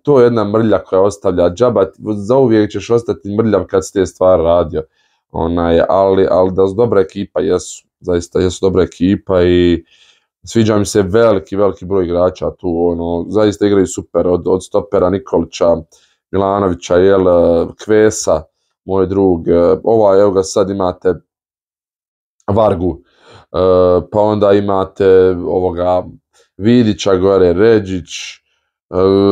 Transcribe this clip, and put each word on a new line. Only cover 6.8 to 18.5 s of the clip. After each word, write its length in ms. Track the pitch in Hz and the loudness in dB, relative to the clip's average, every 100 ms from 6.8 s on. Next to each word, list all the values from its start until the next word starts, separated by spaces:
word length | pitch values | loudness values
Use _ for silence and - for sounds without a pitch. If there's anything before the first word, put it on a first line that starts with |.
| 120 98 | 0 0
ekipa, 380 | 95 98 98 - | -2 -6 -8 -6
jesu, 480 | 82 90 - - _ _ | -2 -4 -6 -18 _ _
zaista 400 | 90 87 85 - | -6 -4 -2 -2
jesu 260 | 90 - 95 | -2 -2 -2
dobra 180 | 92 | 0
ekipa 600 | 82 - 90 101 - 92 | -2 -2 -2 -2 0 0
i 400 | 90 87 87 82 - _ _ _ _ _ | 2 2 2 0 -4 _ _ _ _ _
sviđa 340 | - 117 110 107 | -6 -2 0 0
mi 80 | 98 | 0
se 160 | 107 | -2
veliki, 540 | 92 110 117 95 - 98 | 0 2 2 0 -4 -2
veliki 300 | 101 92 90 | -2 -4 -6
broj 200 | 98 87 | -4 -2
igrača 460 | 87 90 90 78 | 0 -2 -2 -8
tu, 360 | - 90 82 87 | -8 -6 -2 -2
ono, 340 | 85 85 87 87 | -2 -4 -6 -4
zaista 380 | 98 107 92 104 | -2 0 0 0
igraju 200 | 101 90 | 0 0
super, 400 | - 92 85 87 | -4 -6 -2 0
od, 200 | 90 80 | -2 -2
od 180 | 92 - | -4 -4
stopera 440 | - - 98 90 | -6 -2 -2 0
Nikolića, 680 | 95 - 90 82 - 87 82 78 _ _ _ _ | -2 -2 -4 -4 -2 0 -2 -4 _ _ _ _
Milanovića, 640 | 95 98 101 98 87 - 90 | -4 -2 0 -2 -4 -2 2
jel, 280 | 98 98 90 87 85 85 85 - - | 2 2 2 2 2 0 -2 -8 -2
Kvesa, 560 | 107 110 - - 80 - | 2 2 0 -2 -4 -6